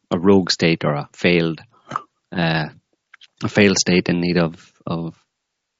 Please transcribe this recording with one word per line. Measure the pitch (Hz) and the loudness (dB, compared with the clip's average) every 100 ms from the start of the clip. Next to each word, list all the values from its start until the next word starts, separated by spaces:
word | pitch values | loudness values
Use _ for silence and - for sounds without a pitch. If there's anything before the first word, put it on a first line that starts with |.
| _ | _
a | 92 | 0
rogue | 95 98 87 | 4 4 2
state | - 85 82 | 0 0 0
or | 78 | -2
a | 73 - | -4 -8
failed, | - 90 87 82 78 - _ - - - _ _ | -2 0 2 0 -4 -12 _ -16 -16 -16 _ _
uh, | 185 165 160 151 - _ _ _ _ _ _ | -4 -2 -2 -6 -12 _ _ _ _ _ _
a | 107 | -4
failed | - 101 92 | 2 2 2
state | - 90 - | 2 0 0
in | 87 | -2
need | 87 87 | 0 0
of, | 82 85 - _ - | -2 -4 -20 _ -10
of | 85 82 - _ _ _ _ _ | -8 -8 -14 _ _ _ _ _